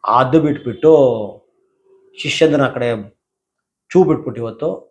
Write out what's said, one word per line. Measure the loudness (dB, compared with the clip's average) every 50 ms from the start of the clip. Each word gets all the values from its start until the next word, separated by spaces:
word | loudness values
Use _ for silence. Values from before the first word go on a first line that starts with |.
| -2
ಅದು | 0 2 2 2 2 2 2 2
ಬಿಟ್ಬಿಟ್ಟು | 0 -4 -4 -6 -12 -10 0 4 4 6 6 4 2 0 -2 -8 -10 -14 -18 _ _ _ _ _ _ _ _ _ _ _ _ _ _ _ -12
ಶಿಷ್ಯಂದನ | -8 -8 0 2 2 2 2 2 0 -2 -2
ಕಡೆ | -4 -4 -4 -4 -6 -8 -16 _ _ _ _ _ _ _ _ _ _ _ _ _ _ _ _
ಚೂ | 2 2 2 2
ಬಿಟ್ಬಿಟ್ಟು | 0 -2 -4 -10 -10 -10 -10
ಇವತ್ತು | -12 -10 -8 -8 -8 -8 -8 -14 _